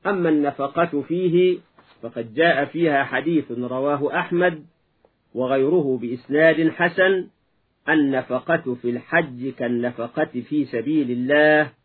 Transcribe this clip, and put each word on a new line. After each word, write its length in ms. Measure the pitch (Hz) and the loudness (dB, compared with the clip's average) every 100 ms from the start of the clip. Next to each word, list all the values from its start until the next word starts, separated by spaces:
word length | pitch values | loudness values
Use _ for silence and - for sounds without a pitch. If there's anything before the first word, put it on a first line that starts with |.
| 190 | -2
أما 240 | 196 170 | 0 2
النفقة 720 | 156 143 - 139 170 165 143 | 2 0 -2 -6 0 0 -2
فيه 560 | 139 170 185 170 180 180 _ _ _ _ | -4 -2 2 4 4 2 _ _ _ _
فقد 320 | 117 120 117 | -12 -10 -10
جاء 320 | 110 165 139 139 | 0 2 2 -2
فيها 380 | 160 165 139 | 0 2 2
حديث 480 | 131 127 143 165 127 | 0 -2 0 -2 -2
رواه 680 | 120 123 127 139 143 139 165 | -8 -6 -2 -2 -2 -2 -2
أحمد 440 | 175 170 180 160 147 _ _ _ _ _ _ | -2 2 2 0 -16 _ _ _ _ _ _
وغيره 680 | 117 127 135 135 180 139 127 | -6 -2 0 2 2 0 -2
بإسناد 680 | 120 123 - 143 165 156 160 | -4 -10 -2 4 4 4 0
حسن: 580 | - 175 170 185 190 180 _ _ _ _ _ - | 0 -2 2 2 2 -4 _ _ _ _ _ 0
"النفقة 880 | 156 143 131 123 127 - 165 139 123 | 2 2 0 -2 -6 0 -2 -2 -6
في 80 | 120 | -4
الحج 600 | 120 - 165 160 123 131 | -6 -2 -2 -2 -8 -10
كالنفقة 920 | 127 120 120 120 120 117 - 156 127 120 | -6 -2 -2 -2 -6 -8 -4 -4 -6 -4
في 160 | 151 135 | -4 -2
سبيل 460 | 120 117 156 127 | -4 -2 -2 -2
الله 600 | 123 127 147 151 151 147 _ | -4 0 4 6 4 2 _